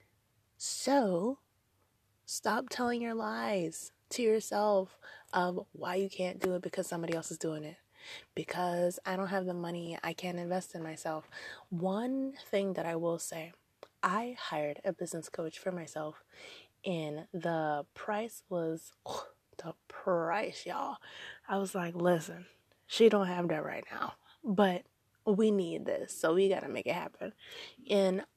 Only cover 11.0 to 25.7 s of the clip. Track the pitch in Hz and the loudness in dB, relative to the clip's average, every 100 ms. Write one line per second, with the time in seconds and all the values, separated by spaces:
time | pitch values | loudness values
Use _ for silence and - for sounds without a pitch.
11 | 160 156 - - - - - 170 185 196 | -4 -6 -8 -14 -14 -16 -8 -2 0 0
12 | 247 269 269 269 - 202 196 180 165 165 | 0 -2 -4 -6 -2 0 0 -2 -2 0
13 | 170 170 - 165 165 - _ _ - _ | 0 -2 -4 -8 -10 -16 _ _ -20 _
14 | 190 202 240 247 - 156 147 147 202 170 | 2 2 0 -6 -4 -2 -2 -2 -4 -4
15 | 175 165 - - 160 - 190 180 156 156 | -4 -6 -8 -6 -6 -6 -6 -6 -8 -6
16 | 156 - _ - - - - _ 196 170 | -8 -8 _ -20 -18 -18 -20 _ -4 -2
17 | 151 151 - 180 170 165 156 147 143 - | -2 -6 -6 -4 0 2 2 0 -4 -10
18 | - 208 226 - - 175 165 165 - - | -4 -4 -4 -10 -6 -2 -2 -4 -8 -16
19 | - - - - _ - 165 - - - | -10 -8 -10 -16 _ -14 -12 -14 -16 -6
20 | - 175 165 196 - - - - - 240 | 2 2 2 0 -2 -6 -6 -4 -4 -8
21 | - - - - - 196 190 190 170 175 | -12 -14 -14 -14 -2 -2 0 -2 -4 2
22 | 175 170 160 170 180 - _ _ - - | 4 4 2 -10 -16 -20 _ _ -8 8
23 | 226 208 185 180 175 156 151 147 - - | 10 10 4 2 0 0 -2 -6 -8 -6
24 | - - _ - 277 185 196 180 - _ | -6 -6 _ -8 0 6 6 4 -4 _
25 | _ _ - 196 220 202 170 | _ _ 2 6 6 4 2